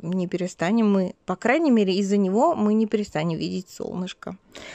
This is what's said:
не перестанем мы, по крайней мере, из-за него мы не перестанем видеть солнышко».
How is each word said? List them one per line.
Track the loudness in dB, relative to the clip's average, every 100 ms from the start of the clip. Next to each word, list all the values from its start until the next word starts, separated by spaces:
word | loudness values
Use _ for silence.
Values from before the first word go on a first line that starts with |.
не | -4 -2 -2
перестанем | -4 -6 -4 0 2 2
мы, | 2 0 -6 -8
по | -2
крайней | 0 2 4
мере, | 4 4 2
из-за | 2 2
него | 2 4 2
мы | 2 2
не | 2 2
перестанем | 0 -2 -2 -2 -2
видеть | -4 -6 -8
солнышко». | -10 -8 -6 -8 -10 -14 -14 _ -20 -18